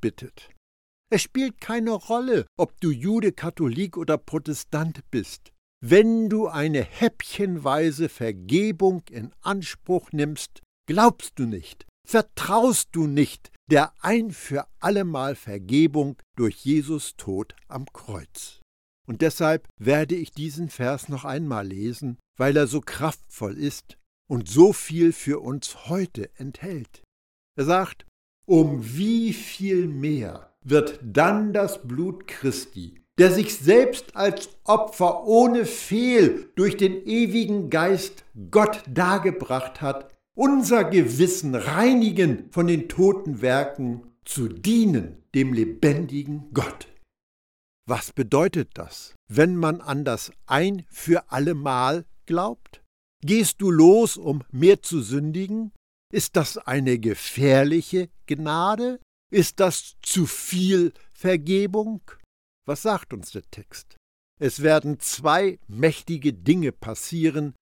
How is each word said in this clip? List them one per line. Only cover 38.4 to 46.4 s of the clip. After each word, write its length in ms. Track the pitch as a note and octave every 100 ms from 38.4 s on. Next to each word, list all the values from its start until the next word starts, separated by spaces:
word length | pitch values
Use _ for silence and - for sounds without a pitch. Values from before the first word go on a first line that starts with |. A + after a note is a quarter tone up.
| F2+
Gott 320 | G#3 G#3+ G#3+ -
dargebracht 920 | B2+ F3+ G3 F#3 F#3 - C3 C3 -
hat, 340 | C#3+ C3+ - - _
unser 520 | - C4+ C#4 G3 A#3 D#3+
Gewissen 680 | F#3 B2 B2+ F3+ F3+ D3
reinigen 960 | B2 G2+ D#3+ A#3+ B3+ A3 F3 E3+ A2 -
von 160 | F3 E3+
den 200 | E3 -
toten 540 | - F#3+ G3 D#3+ A#2+
Werken, 720 | B2+ C3+ C#3+ C#3+ B2+ A#2+ - _
zu 240 | - - A2+
dienen 680 | F2 F#3+ A#3 G#3+ C3+ E2 - _ C3+
dem 160 | C3+
lebendigen 1000 | A#2 A2 - D3+ C#3+ E3 C#3+ C#3+ D3+